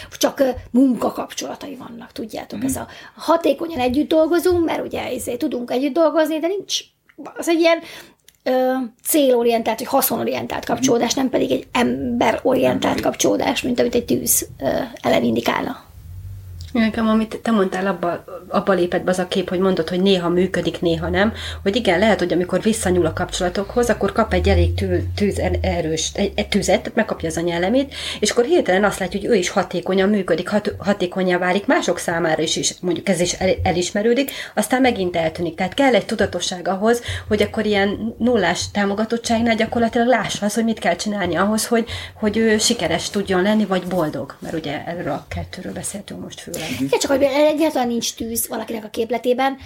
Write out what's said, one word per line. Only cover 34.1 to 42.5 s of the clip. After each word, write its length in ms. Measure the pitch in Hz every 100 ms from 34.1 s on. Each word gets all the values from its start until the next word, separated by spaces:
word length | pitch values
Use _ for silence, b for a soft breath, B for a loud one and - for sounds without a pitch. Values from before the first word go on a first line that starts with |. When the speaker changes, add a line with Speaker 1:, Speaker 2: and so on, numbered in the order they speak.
| 240 269 B B -
Speaker 3:
aztán 260 | 208 254
megint 340 | 262 196 180 170
eltűnik. 400 | 160 - 170 -
Tehát 180 | 185
kell 200 | - 277 220
egy 100 | -
tudatosság 600 | 214 190 180 - 180 175
ahhoz, 340 | 190 220 240 B B B
hogy 140 | 214
akkor 240 | 208 220 208
ilyen 500 | 202 202 196 220 -
nullás 540 | 233 233 170 180 -
támogatottságnál 840 | 208 202 202 220 233 - 226 233 220
gyakorlatilag 520 | 226 240 226 240 233
lássa 380 | 226 165 - 208
az, 80 |
hogy 100 | 233 226
mit 140 | 214
kell 160 | 196 -
csinálni 400 | 220 208 175 165
ahhoz, 320 | 202 220 -
hogy, 180 | 226 226 B B -
hogy 180 | 214 208
ő 200 | 226